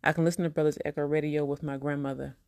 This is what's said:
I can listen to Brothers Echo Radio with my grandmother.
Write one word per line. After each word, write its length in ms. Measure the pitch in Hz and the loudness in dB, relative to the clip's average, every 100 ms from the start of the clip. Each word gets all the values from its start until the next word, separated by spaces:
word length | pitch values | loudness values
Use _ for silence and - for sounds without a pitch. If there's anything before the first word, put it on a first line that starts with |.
I 100 | - | 2
can 120 | 156 | 4
listen 200 | 165 170 | 2 4
to 60 | 175 | 0
Brothers 280 | 151 151 147 | 2 2 2
Echo 180 | 151 147 | -4 -2
Radio 420 | 143 156 151 147 | 0 0 2 0
with 180 | 147 143 | -2 -2
my 140 | 156 139 | -4 -4
grandmother. 600 | 143 143 139 131 139 127 | -2 -2 -2 -4 -8 -12